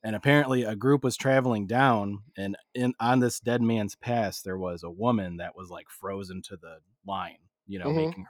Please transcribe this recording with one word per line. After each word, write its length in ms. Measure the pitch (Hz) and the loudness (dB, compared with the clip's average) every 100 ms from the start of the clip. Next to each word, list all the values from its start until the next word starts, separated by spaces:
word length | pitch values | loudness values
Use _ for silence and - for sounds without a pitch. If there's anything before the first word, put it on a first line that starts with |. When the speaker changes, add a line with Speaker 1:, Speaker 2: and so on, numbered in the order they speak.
Speaker 1:
And 120 | 110 107 | -4 0
apparently 480 | 143 147 135 127 | 6 6 6 2
a 120 | 110 104 | 0 0
group 280 | 127 143 | 2 4
was 120 | 131 - | 2 0
traveling 520 | 139 131 127 110 98 | 2 4 4 0 0
down, 560 | 120 135 113 101 101 104 - | 4 4 4 0 -6 -12 -8
and 220 | 98 98 _ | -6 -6 _
in, 220 | 123 123 127 | -2 -2 0
on 200 | 117 127 | 2 4
this 200 | 123 - | 2 0
Dead 220 | - 120 | -2 2
Man's 340 | 113 113 104 - | 2 2 -2 -8
Pass, 460 | - 120 101 - | -4 -2 -2 -4
there 160 | 98 92 | -8 -6
was 240 | 92 87 | -6 -8
a 80 | 85 | -12
woman 480 | 87 117 117 92 85 | -2 0 0 -2 -8
that 180 | 87 - | -12 -12
was, 140 | 90 | -16
like, 220 | 87 85 | -16 -18
frozen 500 | - 95 98 95 92 - | -14 -10 -8 -10 -12 -14
to 100 | 92 | -16
the 220 | 82 80 82 _ 95 | -18 -20 _ _ -8
line, 320 | 95 90 - _ _ - | -6 -6 -12 _ _ -12
you 100 | 98 | -8
know, 80 | 107 | -2
Speaker 2:
Mm-hmm. 220 | 160 160 | -2 -2
Speaker 1:
making 180 | 170 | -6